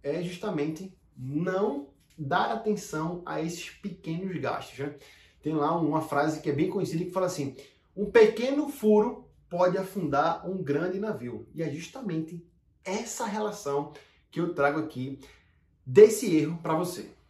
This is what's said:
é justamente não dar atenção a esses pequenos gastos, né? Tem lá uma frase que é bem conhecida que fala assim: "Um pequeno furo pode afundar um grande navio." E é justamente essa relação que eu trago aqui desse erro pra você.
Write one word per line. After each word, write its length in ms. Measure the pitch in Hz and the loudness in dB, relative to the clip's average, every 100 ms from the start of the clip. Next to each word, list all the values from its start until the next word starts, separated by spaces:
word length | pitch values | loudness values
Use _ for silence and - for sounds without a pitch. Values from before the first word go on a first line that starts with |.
é 180 | 143 165 | -4 -4
justamente 680 | 175 - 208 160 151 160 190 - _ 131 | -6 -6 -6 -4 -4 -6 -12 -16 _ -14
não 680 | 131 147 180 185 220 285 - _ _ - | -6 -4 -2 0 0 -2 -10 _ _ -10
dar 320 | 139 180 233 | -2 0 0
atenção 720 | 220 214 202 - 156 165 175 | -2 -2 -4 -4 -6 -4 -6
a 160 | 156 156 | -8 -6
esses 300 | 165 175 - | -6 -6 -12
pequenos 640 | - 202 175 165 165 190 160 | -12 -12 -10 -8 -6 -6 -4
gastos, 360 | 127 113 - - | -4 -6 -10 -10
né? 200 | 143 - - - - _ | -10 -10 -20 -20 -20 _
Tem 140 | 151 | -4
lá 260 | 156 147 170 | 0 0 2
uma 200 | 151 156 | 0 0
frase 400 | - 143 156 - | 0 0 0 0
que 100 | 156 | -2
é 20 | |
bem 160 | 135 185 | 0 0
conhecida 360 | 202 170 165 | 0 -2 -2
que 80 | 180 | -2
fala 140 | 185 180 | 0 -2
assim: 280 | - 135 - - _ _ - | -2 -6 -8 -20 _ _ -8
"Um 100 | 202 | 4
pequeno 600 | 233 214 220 254 285 302 | 8 8 6 -2 0 -2
furo 600 | - 214 208 233 - - _ _ | 0 4 6 4 -4 -16 _ _
pode 280 | 175 180 190 | 2 2 2
afundar 720 | 190 202 156 139 165 - 175 | -4 -6 0 2 2 0 -6
um 140 | 190 | -6
grande 360 | 143 143 180 190 | -2 -2 0 -4
navio." 480 | 214 - 123 107 - | -4 -6 -8 -10 -12
E 80 | 156 | -6
é 80 | 156 | -6
justamente 720 | 147 170 269 220 160 160 175 - _ _ _ | -6 -10 -10 -6 -4 -6 -12 -16 _ _ _
essa 440 | 190 208 233 - 214 | -6 -6 -6 -6 -4
relação 680 | 214 214 - 139 143 151 - - _ _ | -2 -4 -6 -4 -4 -4 -12 -20 _ _
que 100 | 156 | -4
eu 140 | 170 | -4
trago 240 | 147 143 156 | 2 0 0
aqui 420 | - 127 131 135 - - _ _ _ _ | -6 -8 -8 -10 -16 -20 _ _ _ _
desse 500 | - 127 214 - 214 | 4 10 10 10 2
erro 240 | 156 151 165 | 2 2 -4
pra 120 | 160 | -2
você. 360 | 160 180 - - - | -2 -2 -6 -14 -20